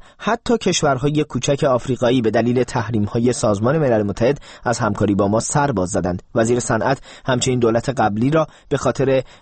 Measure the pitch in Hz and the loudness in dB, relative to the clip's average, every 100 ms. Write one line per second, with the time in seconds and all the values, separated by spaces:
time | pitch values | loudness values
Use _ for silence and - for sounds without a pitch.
0 | - - - 226 - 233 - 170 147 131 | -4 -8 -4 -4 0 0 0 0 0 0
1 | 147 147 151 - - 143 147 123 - 120 | 0 0 -2 -4 -2 0 2 0 -2 -2
2 | 120 131 110 113 113 120 123 131 107 113 | 2 2 2 2 2 0 0 -2 -2 -2
3 | 104 120 120 120 113 101 113 160 143 110 | 0 0 0 0 0 0 0 0 2 2
4 | 101 98 120 147 - - 123 117 113 104 | 0 0 0 0 -6 -8 -4 -2 -2 0
5 | 101 98 101 110 - 151 143 113 90 98 | 0 2 2 0 0 -2 0 0 -2 -2
6 | 90 90 - 120 113 123 - 117 113 139 | -2 -6 -4 -2 2 0 0 -2 0 -2
7 | - - - 123 131 123 117 113 127 123 | -6 -10 -4 -2 0 0 2 2 -2 0
8 | 107 104 127 160 151 - - 139 135 - | 0 2 0 0 -2 -6 -6 -2 -2 0
9 | 135 131 - - | 2 0 -2 -14